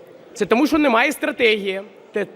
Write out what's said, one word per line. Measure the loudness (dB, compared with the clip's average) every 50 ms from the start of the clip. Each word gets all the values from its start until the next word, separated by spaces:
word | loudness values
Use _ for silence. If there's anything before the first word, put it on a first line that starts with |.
| -18 -20 -20 -20 -20 -12 -8
Це | -4 -2
тому, | 0 2 2 2 2
що | 2 2
немає | 2 2 2 2 2 0
стратегії, | -2 -4 -6 -6 -2 0 2 2 2 0 -2 -6 -6 -8 -10 -14 -18 -20 -16 -8
те-, | -6 -6 -6 -6 -6